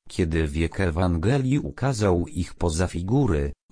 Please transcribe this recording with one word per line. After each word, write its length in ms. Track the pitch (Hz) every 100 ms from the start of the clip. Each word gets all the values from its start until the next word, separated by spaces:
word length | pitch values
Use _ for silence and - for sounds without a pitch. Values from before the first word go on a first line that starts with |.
| -
kiedy 380 | - 87 80 78
wiek 320 | 76 80 -
Ewangelii 800 | 92 80 92 85 87 139 127 143
ukazał 680 | 156 - 139 120 104 87 85
ich 260 | - 87
poza 340 | - 87 78 90
figury, 640 | 82 92 131 131 78 71 71 _